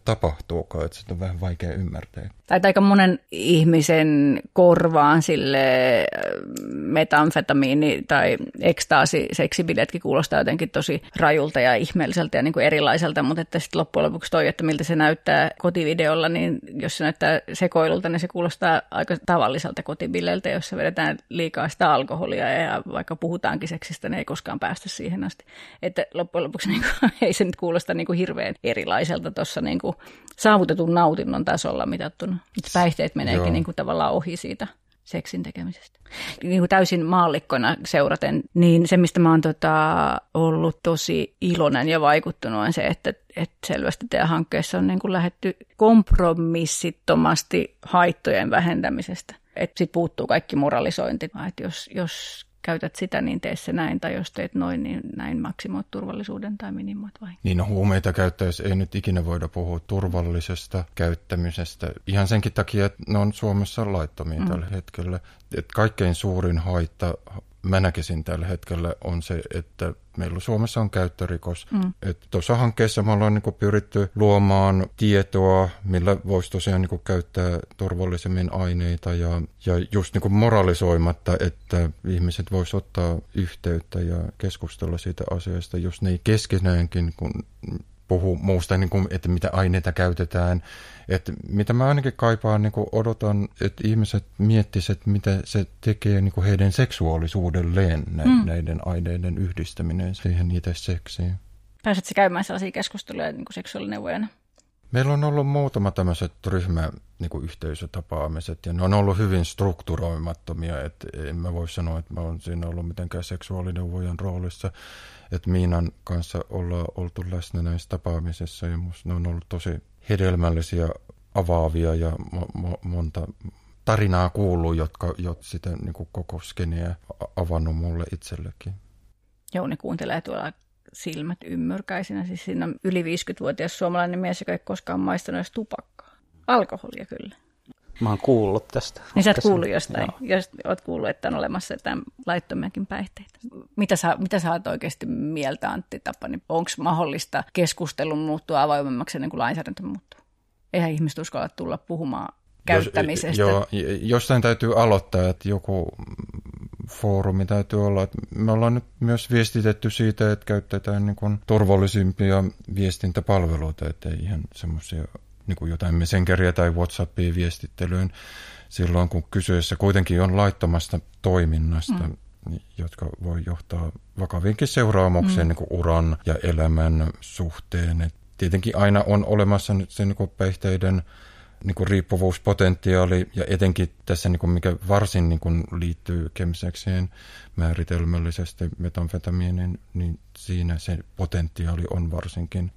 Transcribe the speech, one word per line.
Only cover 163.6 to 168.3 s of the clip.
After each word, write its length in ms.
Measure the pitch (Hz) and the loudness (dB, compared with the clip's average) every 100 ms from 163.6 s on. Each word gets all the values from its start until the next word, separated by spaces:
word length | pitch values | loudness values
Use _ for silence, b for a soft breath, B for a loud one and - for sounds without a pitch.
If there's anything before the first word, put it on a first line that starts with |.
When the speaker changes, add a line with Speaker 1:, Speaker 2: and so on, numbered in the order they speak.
| 78 - 76 | -4 -4 -6
Speaker 1:
ettei 240 | - 80 80 | -6 -6 -4
ihan 220 | 87 104 - - | -4 -4 -6 -8
semmosia, 480 | 82 80 - 80 - - - - - | -6 -6 -6 -8 -8 -12 -20 -12 -8
niin 80 | 90 | -6
kuin, 160 | 82 | -4
jotain 240 | 82 87 82 | -4 0 2
Messengeria 580 | 82 95 87 92 90 | 2 2 4 4 4
tai 160 | 87 87 | 4 2
WhatsAppia 640 | 85 87 - 85 - 87 87 | 2 -2 -2 -4 -2 0 0
viestittelyyn 760 | 87 - - - 90 90 92 - B | -2 -4 -10 -6 -2 -2 -2 -6 B